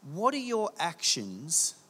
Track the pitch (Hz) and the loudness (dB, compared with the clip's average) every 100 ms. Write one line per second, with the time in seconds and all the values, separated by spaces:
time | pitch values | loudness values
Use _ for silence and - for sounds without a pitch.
0 | - 156 226 285 247 226 214 - 165 165 | -10 0 2 2 -2 0 -2 -2 -4 0
1 | - - 101 92 143 165 - - - | 0 0 -2 -8 0 2 2 -2 -20